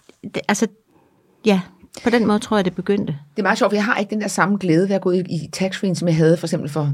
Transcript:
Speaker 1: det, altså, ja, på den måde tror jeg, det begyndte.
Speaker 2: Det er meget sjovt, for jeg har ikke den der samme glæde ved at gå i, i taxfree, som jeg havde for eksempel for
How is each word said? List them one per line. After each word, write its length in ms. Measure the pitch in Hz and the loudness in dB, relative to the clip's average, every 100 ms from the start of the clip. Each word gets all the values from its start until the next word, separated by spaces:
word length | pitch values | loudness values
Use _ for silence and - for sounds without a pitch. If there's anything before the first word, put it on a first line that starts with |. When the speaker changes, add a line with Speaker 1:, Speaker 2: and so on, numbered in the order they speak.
| _ _ | _ _
Speaker 1:
det, 160 | - - - | -10 -8 -2
altså, 200 | 208 226 _ _ _ _ _ _ _ 214 | 0 -2 _ _ _ _ _ _ _ 2
ja, 160 | 190 - _ - - | 2 0 _ -20 -6
på 60 | 240 | 0
den 180 | 240 208 | 2 2
måde 120 | 208 | 0
tror 180 | - 214 | 0 0
jeg, 80 | 185 | 0
det 100 | 185 | -2
begyndte. 420 | 185 202 - 147 - - | -2 -2 -2 -8 -10 -4
Speaker 2:
Det 40 | |
er 40 | |
meget 140 | 190 220 | 0 2
sjovt, 140 | 214 | 2
for 40 | 208 | 2
jeg 100 | 208 | 0
har 120 | - | -2
ikke 120 | 202 | -2
den 120 | 214 | -4
der 60 | 202 | -4
samme 300 | - 175 202 | 0 0 2
glæde 320 | 180 160 196 | 2 2 2
ved 60 | 196 | 0
at 60 | |
gå 100 | 185 | 0
i, 80 | 185 | 0
i 300 | 175 165 143 | -2 -6 -6
taxfree, 440 | - 190 - 190 170 | -6 -4 -2 -4 -2
som 120 | 175 | 0
jeg 80 | 160 | 4
havde 200 | 160 170 | 4 4
for 100 | 165 | 0
eksempel 220 | 170 147 | -4 -4
for 200 | 156 147 | -4 -2